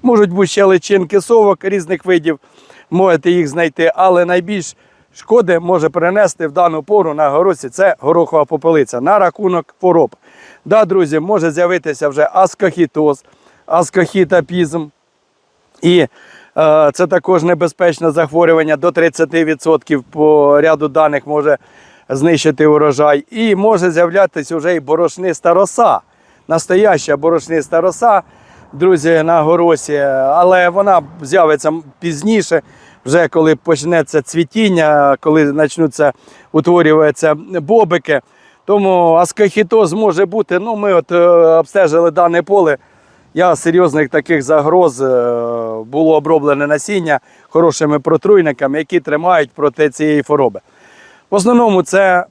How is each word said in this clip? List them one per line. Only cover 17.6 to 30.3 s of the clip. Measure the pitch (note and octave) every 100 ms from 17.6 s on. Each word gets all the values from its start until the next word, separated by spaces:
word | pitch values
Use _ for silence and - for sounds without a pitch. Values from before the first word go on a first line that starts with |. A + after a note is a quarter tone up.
| E3 - F3+ D3+ E3
захворювання, | D3+ D#3 D#3 E3+ D#3+ D#3 D3+
до | F3
тридцяти | E3+ E3 - D#3 E3
відсотків | D#3+ D#3 D#3+ D3+ - C#3+
по | B2 D#3 D3+ D3+ C#3+ D3
ряду | D#3+ D#3 D3+
даних | D3 D#3 C#3+ C#3+
може | D3+ D3 C#3 _ _ _ _ _
знищити | C3+ D#3+ D#3 D#3 C3+ D3+
урожай. | D3+ D3 C3 D3 C#3+ -
І | A3+ A3+
може | F#3+ G#3+ G3+ F3+
з'являтися | E3 F3 F#3 F#3+ D#3 C#3+ E3
вже | D#3+
і | E3+
борошниста | C3+ D#3+ E3+ - F#3 D#3+ E3+
роса, | F3 G3 - A3 G#2+ _ _ _ _ -
настояща | E3 - F#3 G#3 D#3+ - C#3+
борошниста | D#3+ E3 - E3 C3+ E3
роса, | F3+ E3 A#3+ G3 - _ _ - -
друзі, | C#3 F#3 F3 D#3 E3
на | D#3+ E3+
горосі, | D3+ E3+ E3+ D#3+ - D3
але | C#3 C3+ C3+